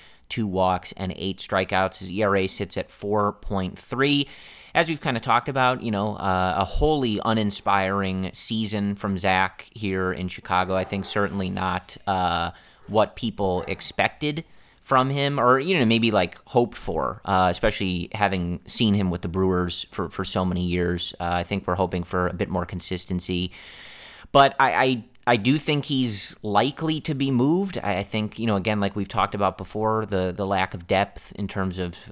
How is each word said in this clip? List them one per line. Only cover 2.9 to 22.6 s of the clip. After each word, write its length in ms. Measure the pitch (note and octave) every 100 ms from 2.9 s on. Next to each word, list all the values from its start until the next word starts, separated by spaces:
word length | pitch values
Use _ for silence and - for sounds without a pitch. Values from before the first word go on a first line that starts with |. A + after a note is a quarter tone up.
four 420 | - G2+ G#2+ G2+
point 460 | - - G2 F#2 -
three. 480 | - B2 C#3+ C#3+ C#3 - - - -
As 140 | E3 E3
we've 120 | D3+
kinda 200 | D3+ A#2
talked 280 | C3 A#2 C3
about, 320 | C3 B2+ B2+
you 120 | A2+
know, 240 | G2+ G#2 G#2
uh, 380 | G2 F#2 F#2 F#2
a 80 |
wholly 560 | F#2 - D3 D3+ B2 G#2
uninspiring 1040 | A2+ A2 G#2 - - G2 F#2+ G2 F#2+ F#2 F#2+
season 640 | - - A2 G#2+ G#2 G2+ G2+
from 200 | G2+ F#2
Zach 540 | G2 F#2 F#2+ - -
here 400 | G#2+ G#2 F#2 F#2
in 140 | - F2+
Chicago. 480 | - - F#2 F#2
I 80 | F#2+
think 220 | F#2 G2
certainly 460 | F#2 G#2+ G2+ G2 F#2
not, 460 | F#2+ F#2 F2+ - - -
uh, 420 | F#2+ F2+ E2+ E2+ - - - -
what 260 | G#2 G2+
people 500 | - A2+ - G2 F2+ -
expected 760 | F#2 - - A2 - D3+ D3 - - - _
from 280 | - C3 C3
him, 280 | C#3 C#3+ C#3+
or, 200 | A#2+ C3
you 180 | D#3 F3
know, 60 |
maybe, 260 | A2+ A#2 A2+
like, 280 | G#2 F2 - -
hoped 320 | B2 A#2 -
for, 420 | - D#2+ C2 - -
uh, 220 | F#2+ F#2
especially 580 | F2+ A2 - F#2+ F2 -
having 460 | G2+ G2+ F#2+ F2 F2
seen 300 | - - A2
him 160 | G2+ F#2
with 100 | F2
the 80 | F2
Brewers 560 | F#2 F#2+ F2+ F2 - -
for, 180 | - E2
for 160 | -
so 220 | F#2 G2+ F#2
many 180 | F2
years. 480 | F2+ F2+ F2 F2 - -
Uh, 80 | F2
I 120 | F2
think 240 | F2 G2 -
we're 80 |
hoping 300 | F2+ F2+ F2+
for 240 | F2 F#2 F2
a 40 |
bit 160 | F2 G2+
more 160 | F#2